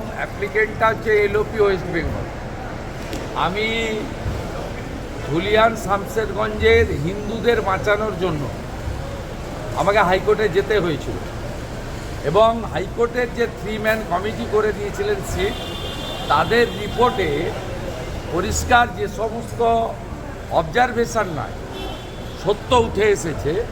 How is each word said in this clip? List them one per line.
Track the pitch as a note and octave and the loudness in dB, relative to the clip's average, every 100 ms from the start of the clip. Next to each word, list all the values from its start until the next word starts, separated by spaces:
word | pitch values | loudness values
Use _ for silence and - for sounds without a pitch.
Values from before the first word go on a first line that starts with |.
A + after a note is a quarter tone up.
| - - | -4 -6
অ্যাপ্লিক্যান্টটা | D3+ - G3+ G#3+ G#3+ - A3+ | -6 -4 -2 0 0 2 2
হচ্ছে | G#3+ A3 G#3 | 2 2 4
এলওপি | G3+ G#3 G#3 A3+ | 4 2 0 2
ওয়েস্ট | G3+ F#3 E3+ | 4 2 0
বেঙ্গল। | E3 D3 - - - - - - - - - - - - A#2 | -2 -2 -4 -6 -8 -8 -8 -8 -8 -8 -8 -6 -6 -6 -2
আমি | D#3+ G3+ A3 A3+ A3+ A3 A3 - - - - - - - - - - - - | -2 0 -2 -2 -2 -4 -6 -6 -4 -4 -4 -6 -6 -6 -8 -8 -8 -8 -4
ধুলিয়ান | D#3 G3 G#3+ A3+ A3+ | -2 2 6 6 4
শামশেরগঞ্জের | F3 G3 F#3+ A3+ G#3 G3 G#3+ G#3+ A3 A#3 G#3 | 0 0 0 -2 -2 0 -2 2 6 6 6
হিন্দুদের | D3 D#3 G#3 G#3 A3+ A#3 A3+ | 2 -2 -2 -4 0 2 2
বাঁচানোর | G3 F#3 G#3 G#3 A3 F3+ | 2 2 2 2 2 0
জন্য | F#3 D3+ B2+ - - - - - - - - - - - - - | 0 0 -4 -6 -8 -8 -6 -6 -6 -8 -8 -8 -8 -8 -4 0
আমাকে | F3 G#3 | 4 4
হাইকোর্টে | F3+ F#3 F#3+ G#3 G#3+ | 6 4 4 4 4
যেতে | F3 - G#3 | 2 2 2
হয়েছিল। | F3 C#3 - F2+ - - - - - - - - - - C#3+ | 2 0 -2 -6 -6 -8 -8 -6 -8 -8 -8 -8 -8 -4 2
এবং | F#3 A3+ A#3 G3+ | 6 6 4 -2
হাইকোর্টের | D3 G3 - A#3 B3 A#3+ A#3 | -4 -2 0 0 0 -2 0
যে | A#3 | -2
থ্রি | - G3 G#3+ | -2 -6 -2
ম্যান | A3 A3 E3+ | 0 0 0
কমিটি | F3 G#3 A3+ A#3 | -2 -2 -4 0
করে | G#3+ G#3+ | 2 2
দিয়েছিলেন | G3+ G#3 C#4 G#3 G4 | 0 -4 -2 0 0
সিট, | - F4 G4 - - - - - - - - | -2 0 0 -2 -6 -6 -6 -6 -6 -4 2
তাদের | D3+ E3 A#3 A#3 G3 | 2 4 4 4 2
রিপোর্টে | G#3 - A#3+ A#3+ E3 C#3+ F#3 - - - - - - - - | -4 2 2 2 0 0 -2 -4 -6 -6 -6 -6 -6 -6 -4
পরিষ্কার | D#3+ G#3 G#3+ - A#3+ A#3+ - | -2 0 0 6 6 6 0
যে | G3+ | -4
সমস্ত | G3+ A3+ A3+ A3 - A#3 A#3 A3+ - - - - - - | -2 -4 -4 -6 0 4 4 2 -4 -8 -10 -8 -10 -2
অবজারভেশন | D3 D#3+ A#3 B3 A3+ A#3 A3+ F#3+ D3 | 0 2 4 2 2 0 0 -2 -2
নয়, | G2 - - - - G#2+ - - - - F3 | -6 -8 -8 -8 -8 -8 -10 -10 -10 -4 -2
সত্য | G#3 - B3 | 0 2 2
উঠে | A3+ F#3+ G#3+ | 4 2 4
এসেছে। | G3 E3 C#3 C#3 F#3 B3 | 4 0 -4 -2 -2 -2